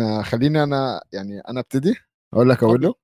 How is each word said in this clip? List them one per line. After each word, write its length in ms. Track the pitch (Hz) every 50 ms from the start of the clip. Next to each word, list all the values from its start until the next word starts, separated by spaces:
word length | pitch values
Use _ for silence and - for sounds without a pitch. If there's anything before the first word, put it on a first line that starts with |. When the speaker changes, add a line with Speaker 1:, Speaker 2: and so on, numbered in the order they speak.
| 117 110 107 107
Speaker 1:
خليني 400 | 101 - - 117 127 147 151 156
أنا، 400 | 147 143 143 139 135 127 107 87 - _
يعني 280 | - 98 98 101 101 98
أنا 200 | - - 120 127
أبتدي، 360 | 123 - - 135 139 185 247 - _ _ _ _ _ _ -
أقول 160 | 110 123 127
لك 60 | -
Speaker 2:
اتفضل. 140 | - 120 110
Speaker 1:
أقوله. 240 | 117 127 143 185 254 -